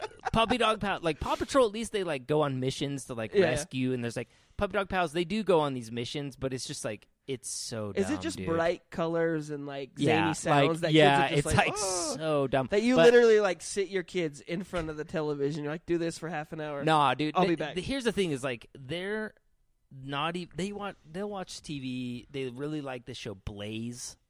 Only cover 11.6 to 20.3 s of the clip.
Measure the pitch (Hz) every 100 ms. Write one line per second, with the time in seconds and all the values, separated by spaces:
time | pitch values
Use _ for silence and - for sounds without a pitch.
11.6 | 165 415 392 359 330 190 156 147 135 135
12.6 | 123 208 233 254 240 240 233 214 196 165
13.6 | - 202 185 190 175 185 160 147 - 170
14.6 | 185 180 160 151 151 170 151 147 139 156
15.6 | 147 160 - 170 165 - 160 160 156 160
16.6 | 151 143 151 156 139 127 151 180 185 156
17.6 | 147 180 170 269 233 190 180 135 135 117
18.6 | - - 131 170 190 214 214 _ _ _
19.6 | _ _ _ 135 135 143 160